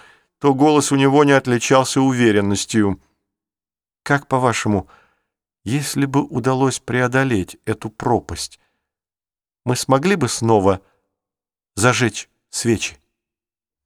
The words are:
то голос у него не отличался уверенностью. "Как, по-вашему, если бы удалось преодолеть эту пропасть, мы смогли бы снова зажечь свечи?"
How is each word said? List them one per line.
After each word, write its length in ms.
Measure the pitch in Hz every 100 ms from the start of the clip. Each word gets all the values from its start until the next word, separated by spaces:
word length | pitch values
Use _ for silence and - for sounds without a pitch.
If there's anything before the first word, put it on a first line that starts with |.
| - _ _ _
то 160 | 143
голос 380 | 131 151 151 139
у 40 | 139
него 280 | 139 143
не 80 | 143
отличался 680 | 135 131 120 - 135 127 135
уверенностью. 1000 | 135 127 117 104 101 101 - 113 101 92 _ _ _ _ _ _ _ _ _ _
"Как, 260 | - 143 -
по-вашему, 600 | 131 127 110 110 101 - _ _ _ _ _ _ _
если 420 | 101 139 139 139 139
бы 160 | 139
удалось 560 | 147 131 123 131 135 -
преодолеть 800 | - 120 123 131 135 107 87 -
эту 260 | - 104 110
пропасть, 720 | - 123 113 - - - - _ _ _ _ _ _ _ _ _ _
мы 100 | 120 123
смогли 380 | - 135 175
бы 140 | 196 127
снова 520 | - 113 107 95 92 _ _ _ _ _ _ _ _ _
зажечь 540 | - 123 110 117 - - _ _
свечи?" 480 | - 117 104 - - _ _ _ _ _ _ _ _